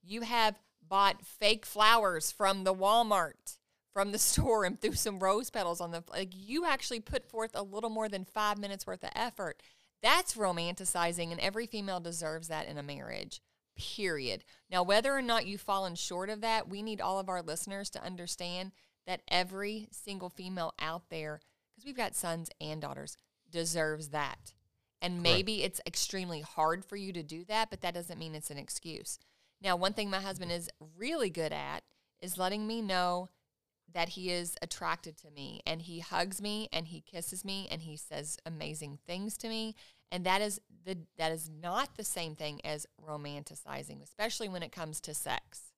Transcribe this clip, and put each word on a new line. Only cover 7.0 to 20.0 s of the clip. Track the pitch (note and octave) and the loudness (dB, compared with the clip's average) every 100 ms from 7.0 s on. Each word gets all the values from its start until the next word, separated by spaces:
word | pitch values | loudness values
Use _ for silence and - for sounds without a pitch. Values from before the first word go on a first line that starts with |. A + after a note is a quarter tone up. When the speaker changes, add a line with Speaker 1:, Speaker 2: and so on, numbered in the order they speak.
| - C4+ - | -4 -6 -4
Speaker 1:
forth | A3+ A3+ | -4 -2
a | - | -4
little | G3 G3+ A3+ | -4 -4 -2
more | A3 A3 | -2 -2
than | G3 | -2
five | F#3+ G#3+ G#3 G#3 | -4 0 0 0
minutes | G3+ G3 | -4 -6
worth | - F#3 | -8 -6
of | - | -6
effort. | - A#3 - F3 - - _ _ _ | -4 -4 -4 -6 -6 -18 _ _ _
That's | A3 E4 F4+ | 8 8 6
romanticizing, | A#3 G3 E3+ E3+ F#3 F#3 F3+ E3+ F3 E3 | 2 2 2 -2 -2 -2 2 2 2 -4
and | E3+ | 0
every | F#3+ G#3 A#3 | 0 0 -4
female | G#3+ G3 F3+ | -4 -4 -4
deserves | E3+ E3+ D#3+ D#3+ E3 | -4 -4 -4 -4 -4
that | D#3 - | -4 -4
in | D3 | -6
a | |
marriage, | C#3+ C#3 - - - - _ _ _ - | -8 -8 -8 -8 -8 -12 _ _ _ -10
period. | - - F#3+ D3+ B2 G2 - - _ | -8 -2 0 0 0 -4 -6 -20 _
Now, | F3+ | 2
whether | F3+ G3+ C4 | 6 6 6
or | C#4 | 0
not | B3 A3+ | 2 2
you've | F#3+ G3+ | 2 -6
fallen | - G3 F#3+ | 0 0 0
short | E3+ - F3+ G3 | -4 -4 -4 -4
of | G#3+ | -2
that, | A3+ A3 - | 2 0 0
we | G3+ | -6
need | A3 G#3 | -6 -2
all | - F#3+ | 0 0
of | F#3+ | 0
our | F#3 | -4
listeners | E3 D#3+ - G3 G3 | -2 -6 -6 -6 -6
to | - | -8
understand | - F3+ F3 - F3 F3+ F#3+ _ _ _ - | -8 -8 -8 -6 -6 -6 -8 _ _ _ -6
that | F3+ - | -6 2
every | F3+ F3+ F#3+ G3+ G#3+ G#3+ | 2 2 -2 -4 -4 -8
single | - | -12